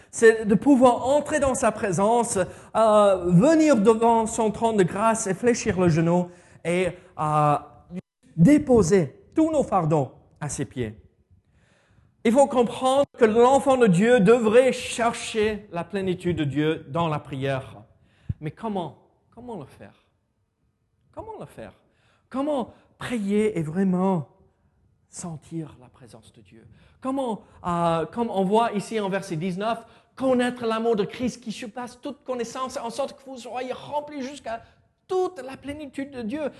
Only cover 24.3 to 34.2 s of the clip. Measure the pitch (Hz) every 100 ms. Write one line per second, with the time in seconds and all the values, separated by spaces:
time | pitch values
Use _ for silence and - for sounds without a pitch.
24.3 | _ _ _ _ _ _ _ _ - 180
25.3 | 156 - 165 151 120 123 _ 123 117 -
26.3 | _ 104 110 - - _ _ 262 269 240
27.3 | 208 - - 180 175 170 165 160 - 233
28.3 | 190 190 220 233 202 - 220 196 190 -
29.3 | 165 190 180 214 226 - _ _ - 262
30.3 | 247 247 247 226 220 226 220 196 - 247
31.3 | - 226 - 240 247 240 - 285 240 -
32.3 | 247 233 262 262 254 233 285 269 - 262
33.3 | 254 226 240 262 233 - 294 294 294